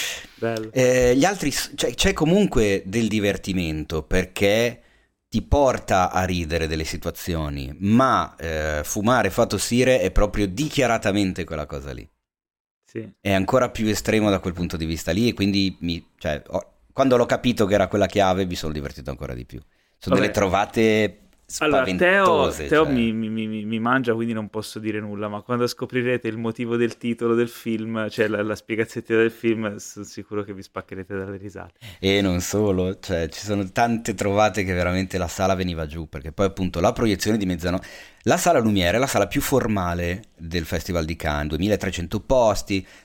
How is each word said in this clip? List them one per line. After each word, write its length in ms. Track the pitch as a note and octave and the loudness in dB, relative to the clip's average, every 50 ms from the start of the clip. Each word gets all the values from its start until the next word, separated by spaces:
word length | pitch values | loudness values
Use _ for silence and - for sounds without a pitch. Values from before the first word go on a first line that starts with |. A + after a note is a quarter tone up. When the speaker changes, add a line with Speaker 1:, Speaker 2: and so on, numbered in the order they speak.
| - - - - - - - | -6 -6 -8 -10 -14 -18 -10
Speaker 1:
Bello. 340 | - A#2 A#2 A2+ A2 A2 A2 | -6 -4 -4 -4 -4 -8 -2
Speaker 2:
Eh, 460 | A2+ C3 B2+ B2+ B2+ B2+ B2 B2 B2+ | 0 2 4 4 4 6 6 6 6
gli 80 | C#3 - | 6 4
altri 260 | A#2+ - F3+ E3 C#3+ | 4 2 0 -2 -2
s-, 220 | - - - - - | -2 -4 -6 -6 -4
cioè, 180 | - - C3+ | -4 -4 -2
c'è 200 | A#2+ - - G3 | -2 0 0 0
comunque 720 | F#3+ - D#3 D3+ F3 G#3 G3+ - - C3 G#2+ G2+ G2 F#2+ - | 2 2 2 4 4 4 4 2 2 2 2 2 2 0 -2
del 220 | F#2+ G2 A#2 A2+ G#2 | -2 -2 0 0 0
divertimento, 960 | G#2 G#2+ G2+ G2+ F#2 F#2 - G2 F#2 F#2 F2 D#2+ D#2 D#2 D2+ - E2 D#2 D2+ | 0 2 2 0 0 -2 -4 -4 -2 -2 -2 -2 -4 -6 -6 -4 -6 -6 -2
perché 760 | - F2+ F#2 F2+ - - - G2+ G2+ G#2 A2+ A#2+ A#2+ A#2+ - _ _ _ _ _ _ _ _ _ _ | 0 0 0 0 -2 -2 0 2 2 4 2 2 0 -2 -8 _ _ _ _ _ _ _ _ _ _
ti 140 | - G#2+ | -4 -4
porta 680 | F#2 - - C#3+ C#3+ B2+ A#2 A2 - - A2 F#2 F2+ - | 0 2 4 4 4 4 4 0 0 2 2 4 4 2
a 100 | - F#2 | 2 0
ridere 460 | F#2 F2+ F#2 F2 E2+ D2+ E2 E2 D#2+ D#2 | 0 0 0 -2 -2 -2 -2 -2 0 -2
delle 160 | D#2+ D#2 D#2 | -2 -4 -4
situazioni, 920 | - - E2 - E2+ - - - F2+ E2+ D#2+ D2+ D2 C#2+ C#2+ C2+ C2 C#2+ - | -6 -6 -6 -8 -8 -8 -6 -6 -4 -4 -2 -4 -4 -6 -6 -8 -10 -6 -2
ma, 560 | F#2+ G2+ A2 A#2+ C3 B2+ A2+ F#2+ D#2+ - - | 2 4 4 4 4 4 2 2 0 -2 -8
eh, 460 | - - E2 D#2+ D#2 D2+ D#2 D2+ D2+ D2+ | -10 -8 -6 -4 -2 -2 -2 -2 -4 -4
Fumare 460 | - - G#2+ G2 A2+ C3 A#2+ G#2 G2 | -4 -4 -2 0 2 2 2 2 2
fa 140 | - - A#2 | 2 0 0
tossire 560 | F#2+ G#2+ F#2+ - - A#2 B2 B2+ B2+ B2+ B2+ | 2 0 -2 -2 0 2 2 4 4 4 4
è 100 | F2+ F#2+ | 2 2
proprio 340 | - - G#2 G2+ - G#2+ G#2 | 4 4 2 2 2 0 -2
dichiaratamente 960 | F#2+ F2+ A2+ D#3 D3 - C#3 B2+ A#2 A2+ A2+ - G#2+ F#2+ G#2 G2+ F#2+ E2+ F#2 | -2 -2 -4 -4 -2 0 0 2 2 2 0 0 0 2 2 0 0 -2 -4
quella 240 | E2+ - E2 D2+ D2 | -8 -6 -8 -8 -8
cosa 260 | D2 D2+ C#2 C#2 C#2 | -8 -10 -10 -10 -10
lì. 160 | B1+ B1 - - _ _ _ _ _ _ _ _ _ _ _ _ _ _ _ | -12 -12 -14 -18 _ _ _ _ _ _ _ _ _ _ _ _ _ _ _
Speaker 1:
Sì. 280 | _ - A2+ A2 G#2 - _ | _ -12 -12 -12 -12 -16 _
Speaker 2:
È 120 | - G2+ | -2 0
ancora 380 | G2 F#2+ F#2+ - C3 B2+ B2 A#2 | 0 0 2 2 2 2 2 0
più 180 | - - A2 G#2+ | -2 -2 0 0
estremo 420 | G#2 - - - G#2+ G#2+ G#2+ G#2 | 0 0 0 0 2 2 4 2
da 80 | G2 F2+ | 2 2
quel 160 | - F#2+ F2+ | 0 -4 -4
punto 220 | F2+ F2 D#2+ F2+ | -4 -4 -4 -4
di 100 | D#2+ E2 | -4 -4
vista 240 | D#2+ E2 D#2 - E2+ | -4 -4 -4 -4 -2
lì, 160 | F2 G2+ A#2+ | 0 0 0
e 80 | A#2 - | 0 0
quindi 420 | - G2+ G2+ G2 G2 G2 F#2+ - - | 0 0 2 2 2 0 0 -2 -4
mi, 300 | F2 E2+ E2+ E2 - _ _ | -4 -4 -4 -6 -8 _ _
cioè, 260 | _ - E2 D2 C#2 - | _ -6 -4 -4 -4 -6
ho, 280 | - - F#2 - - _ _ _ _ | -6 -6 -6 -6 -8 _ _ _ _
quando 240 | _ - C3+ C3+ B2 | _ 0 4 4 6
l'ho 100 | A#2+ A#2 | 4 4
capito 400 | A2 B2+ A#2 - B2 A2+ - A2 | 2 0 2 2 0 2 2 2
che 80 | F2+ G#2 | 4 4
era 140 | G2+ F#2+ F2+ | 4 4 2
quella 180 | - G#2 F#2+ | 2 2 2
chiave, 400 | F2+ - G2+ G2 F#2 F#2 F#2+ G2 | 2 4 4 4 4 4 2 0
mi 80 | F2+ F2 | -2 -4
sono 180 | - - D#2 | -6 -6 -6
divertito 380 | D2+ D2 C#2 C#2+ - - B1+ C#2 | -6 -6 -8 -8 -10 -10 -10 -10
ancora 240 | C2+ B1+ C#2+ B1 B1 | -10 -10 -10 -10 -10
di 100 | B1 B1 | -12 -12
più. 140 | - - - - _ _ _ _ _ _ _ | -14 -16 -18 -18 _ _ _ _ _ _ _
Sono 160 | - - C3 | -2 0 2
Speaker 1:
Vabbè. 60 | A#2+ | 2
Speaker 2:
delle 100 | A2 G#2 | 2 2
trovate 880 | G#2+ G#2 G2+ F#2 F2 G2 G#2 - - A#2 A2 A2 G#2+ G#2+ G#2+ G2 - _ _ _ _ _ _ - - - | 2 2 2 2 2 2 0 0 2 4 4 4 4 4 2 0 -2 _ _ _ _ _ _ -14 -6 -2
Speaker 1:
Allora, 260 | D#3 D3+ C#3+ C3+ B2+ | 0 2 2 2 2
Teo, 120 | G2 F#2 | 2 2
Speaker 2:
spaventose, 680 | F3+ F3+ F3 F#3+ G3+ G3 F3+ E3 D3 C3+ A2 - - D2+ - | 2 4 4 4 4 4 4 4 4 2 0 0 -4 -2 2
Speaker 1:
Teo 160 | D#3 D3+ D#3+ | 4 4 4
Speaker 2:
cioè. 80 | D3 | 4
Speaker 1:
mi, 200 | C3+ A#2+ A2+ A2+ | 2 2 2 0
mi, 160 | A2 A2+ A2 G#2+ | 0 -2 -4 -4
mi, 360 | A2 A2+ A2 A2 A2 G#2+ G#2 | -4 -4 -4 -4 -6 -6 -6
mi 140 | G#2+ A2+ A2 | -4 -4 -2
mangia, 360 | A2+ A#2+ B2+ C3 B2 A#2+ A2+ | 0 2 2 2 2 0 0
quindi 180 | A2+ A#2 A#2 | 0 -2 -2
non 160 | A2+ A2 G#2+ G2 | -2 -4 -6 -6
posso 300 | - G#2+ G#2 - - A2 | -8 -8 -10 -8 -10 -8
dire 200 | G#2+ A2 G#2 G#2+ | -6 -6 -6 -6
nulla, 300 | G#2+ G#2+ G#2 G2+ G#2+ G#2 | -6 -8 -8 -8 -6 -6
ma 140 | G#2 G#2 | -8 -8
quando 240 | - - B2 A#2+ B2 | -6 -4 -2 0 0
scoprirete 600 | A#2+ - - B2+ A2 B2+ B2+ A#2+ B2 B2 A#2+ - | -2 -2 -6 -8 -4 -4 -2 0 0 -2 -2 -2
il 120 | A2+ A2 A#2 | -4 -6 -4
motivo 380 | A#2 A2+ A2+ B2 A#2+ A2+ A#2+ | -4 -6 -4 -4 -4 -2 0
del 200 | A#2 A#2 A2 A2 | 0 0 0 -2
titolo 380 | - - A#2 A#2 - A#2 A#2 A#2 | -4 -4 -4 -2 0 0 2 2
del 140 | A#2 A#2+ A#2 | 2 0 -2
film, 600 | - - - A#2 A2+ G#2+ A2 A2+ A2+ A2 G#2+ G#2+ | -4 -8 -6 -4 -4 -4 -4 -6 -6 -6 -6 -4
cioè 200 | - - A2 G#2+ | -2 0 0 0
la, 140 | G#2+ G2+ | 0 -2
la 120 | G#2 G#2+ G#2+ | -2 -2 -4
spiegazione 500 | - - - A2+ G#2 A2 - - A#2 - - A2+ A2 | -6 -6 -4 -2 -2 -2 -2 -6 -10 -2 0 2 4
del 100 | A2+ A#2 | 4 2
film, 460 | A2+ - - A#2 A2 A2 A2 G#2 G2+ | 0 0 0 0 0 0 -2 -6 -6
sono 280 | G#2 - - - G#2 G2+ | -8 -12 -14 -14 -14 -14
sicuro 360 | - - G#2+ G2 - G#2+ G#2 | -14 -14 -16 -14 -8 -8 -8
che 120 | G2+ G#2 G2 | -6 -8 -12
vi 80 | F#2+ | -14
spaccherete 520 | G2 - _ G2 F#2+ _ G2 F#2+ F#2 - G2+ | -16 -12 _ -12 -12 _ -12 -14 -12 -8 -8
dalle 220 | F#2+ F#2+ G2 G2 | -8 -8 -8 -10
risate. 380 | F#2+ G2 G2+ F#2 F#2+ F2+ F#2 - _ - G#2+ - - | -12 -14 -14 -14 -16 -16 -18 -20 _ -20 -20 -10 -2
Speaker 2:
E 240 | - F#2+ G2 G2+ | 0 2 4 4
non 180 | G2 F#2+ F2 F2 | 4 2 2 0
solo, 580 | F2+ - - G#2 G#2+ G#2 F#2 F#2 F#2 F#2 F#2+ - | -2 0 0 2 2 2 2 2 0 -2 -4 -6
cioè, 300 | - - F#2 E2 E2 D#2+ | -6 -4 -2 -2 -2 -4
ci 160 | - - - | -6 -10 -6
sono 260 | G2+ G#2 G2+ G2 F#2 | -4 -2 -2 -4 -2
tante 420 | - A#2+ A#2 A#2 A#2 A2 A#2 A#2+ G2+ | 0 0 2 2 0 0 -2 -4 -4
trovate 500 | F#2 G#2 G2+ G2 G#2 G#2+ G#2 F#2 A2 F#2 | -2 0 2 4 4 4 4 2 0 -2
che 80 | F#2 | 0
veramente 460 | F2+ F2 F2 F2+ F2+ F#2+ F#2+ F2+ - F#2 | 0 0 0 0 0 0 -2 -2 -2 -4
la 100 | F2+ E2+ | -4 -4
sala 260 | - - F#2+ F#2+ G2 | -2 0 0 0 0
veniva 320 | F2+ F#2 F2+ E2+ D#2+ D#2+ | 0 -2 -2 -4 -4 -6
giù, 220 | D2 D2+ E2 D#2+ - | -8 -8 -10 -12 -10
perché 240 | - D2 C#2+ D#2+ | -12 -12 -12 -8
poi 140 | - - G2+ | -2 -2 -2
appunto 340 | F#2+ - - F#2+ F2 - E2+ | -2 0 -2 -4 -2 0 2
la 120 | F2 A2+ | 2 2
proiezione 440 | A#2 - A#2+ A2 G2 F2+ - G#2+ A2 | 2 2 0 0 0 0 0 0 0
di 80 | A2 G2 | 0 0
mezzanotte, 420 | F#2 F2+ D#2+ E2+ F2+ F2 F#2 - - - - - - - _ | -2 -2 -2 -2 -2 -2 -4 -6 -10 -16 -20 -20 -20 -20 _
la 160 | - A2 C#3+ F3+ | 0 0 0 2
sala 200 | - F3 E3+ C3 | 4 4 4 4
Lumière 380 | A2+ A2 G2+ G2 F2 F2 F#2 | 4 4 2 4 4 2 2
è 20 | A#2+ | 2
la 80 | C3+ | 0
sala 200 | C3+ - G#2 G2+ | 0 0 0 0
più 160 | - - C#3+ | 0 0 -2
formale 880 | - - C#3 B2 - A2+ G#2 G2 F2+ F2 E2+ F2 F2 E2+ F2 A2 - _ _ - | 0 2 2 2 2 0 0 -2 -2 -2 -2 -2 -2 -4 -4 -6 -10 _ _ -16
del 260 | E2+ E2 E2 E2+ D#2+ | -10 -6 -4 -4 -4
Festival 400 | - F2 E2 - - F2 E2+ E2 | -4 -4 -6 -4 -4 -2 -2 -2
di 100 | D#2 E2+ | -4 -4
Cannes, 340 | - - D#2+ D2+ D2 D2+ D2+ | -4 -4 -4 -2 -2 -2 -2
duemilatrecento 720 | D#2 D#2 F2+ G#2+ G2+ F2+ - G2 F2+ F#2 F2 E2+ - G#2 | -2 0 0 0 0 0 0 -4 -4 -6 -6 -6 -6 -6
posti, 640 | - - C3+ B2+ A#2 G#2+ G2 - - - G2+ F#2+ F#2 - - - | -2 2 2 4 4 4 2 0 -2 -2 -4 -4 -4 -8 -16 -20